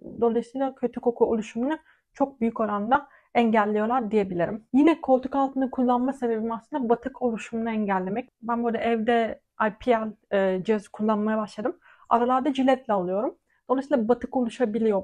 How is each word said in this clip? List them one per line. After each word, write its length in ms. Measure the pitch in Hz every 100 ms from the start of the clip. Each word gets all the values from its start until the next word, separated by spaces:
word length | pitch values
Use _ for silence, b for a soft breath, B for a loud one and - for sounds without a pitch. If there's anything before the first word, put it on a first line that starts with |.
| - -
Dolayısıyla 540 | 233 226 233 262 269 262
kötü 240 | 240 247
koku 260 | 240 233 226
oluşumunu 520 | 226 208 226 254 311 b b b
çok 280 | - 277 -
büyük 180 | 226 226
oranda 480 | 220 208 214 277 - B B -
engelliyorlar 760 | 233 220 208 214 220 240 220
diyebilirim. 520 | 214 196 175 165 214 -
Yine 280 | 254 302 320
koltuk 340 | - 254 254 277
altını 360 | 269 262 262
kullanma 420 | 262 247 247 254
sebebim 380 | 269 240 220 226
aslında 380 | 226 - 302 233
batık 320 | 233 262 262
oluşumunu 480 | 247 226 - 226 226
engellemek. 600 | 220 208 190 185 208 - _
Ben 220 | 226 233
burada 140 | 233 226
evde 640 | 233 233 220 233 226 - _ - 220
I 60 | 214
P 120 | -
L, 200 | 226 220 214 -
e, 320 | 196 190 185
cihazı 280 | 180 214 -
kullanmaya 460 | - 214 214 214 220
başladım. 400 | 208 - 214 - b b b
Aralarda 440 | 233 240 254 277
jiletle 400 | 269 262 262 262
alıyorum. 420 | 202 180 190 262 - _ _ -
Dolayısıyla 380 | 262 269 285 214
batık 300 | 240 247 262
oluşabiliyor 640 | 233 - 240 220 220 196